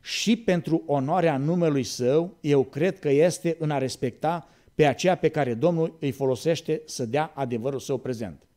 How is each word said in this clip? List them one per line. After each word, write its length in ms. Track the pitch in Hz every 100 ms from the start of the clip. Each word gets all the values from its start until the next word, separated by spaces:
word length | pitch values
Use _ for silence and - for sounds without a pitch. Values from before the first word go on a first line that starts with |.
și 340 | - - 196 233
pentru 480 | - 175 165 160 -
onoarea 520 | 143 131 180 165 135
numelui 460 | 143 180 165 139
său, 540 | 120 - 123 151 175 -
eu 220 | 151 143
cred 360 | 127 139 180 190
că 100 | 147
este 460 | 139 170 147 170 160
în 120 | 151
a 60 | 143
respecta 720 | 127 - 127 - 151 170 - _ _ -
pe 100 | 147
aceea 300 | 123 180 175
pe 140 | 156
care 240 | 151 131
Domnul 440 | 113 156 165 160 -
îi 120 | 143
folosește 720 | 127 135 123 160 160 - 151 -
să 200 | - 120
dea 260 | 139 160 -
adevărul 440 | 135 117 127 135
său 180 | - 131
prezent. 460 | 131 117 104 71 _